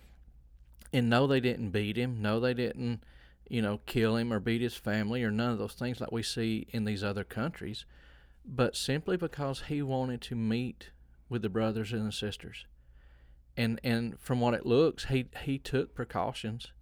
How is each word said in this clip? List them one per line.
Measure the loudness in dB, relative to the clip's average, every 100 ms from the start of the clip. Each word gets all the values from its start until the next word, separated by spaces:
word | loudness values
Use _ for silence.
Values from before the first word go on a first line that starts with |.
| -20 -20 -20 -20 -20 -20 -20 -20 -2
And | 2 6
no, | 6 6
they | 4
didn't | 4 0 -2
beat | 0 0 0
him. | -2 0
No, | 0 2
they | 2
didn't, | 2 -2 -2 -2 -4 -8 -20 -20 -20 -6
you | 0
know, | 0 0 -2
kill | 2 4 4
him | 2
or | 0
beat | 2 0
his | 0 -2
family | -2 0 0 0
or | 0
none | 2 0
of | 0
those | -4
things | -4 -4 -4
like | -4
we | -4
see | -2 -2 0 0 -4
in | -2 -2
these | 0
other | -2 -2
countries, | -4 -4 -4 -4 -8 -8 -12 -20 -20 -20 -20 -20 -8
but | 0 0 0
simply | -2 -2 0 -2
because | -2 -4 -4 -4 -4
he | -2
wanted | 0 0 -2 -4
to | -4 -2
meet | 0 0 -2 -8 -18 -20 -20 -20 -6
with | -2
the | 0
brothers | 2 2 0 -2
and | -2 -2
the |
sisters. | -2 -4 -6 -10 -16 -18 -20 -20 -20 -20 -20 -20 -20 -12 -2
And, | 0 0
and | 0 0 -2 -6
from | -2 2
what | 4
it | 2 4
looks, | 6 6 2 -2
he, | -2 -2 -6
he | -4 -4
took | -2 -2 -2 -6
precautions. | -6 -2 -2 -4 -6 -6 -10 -14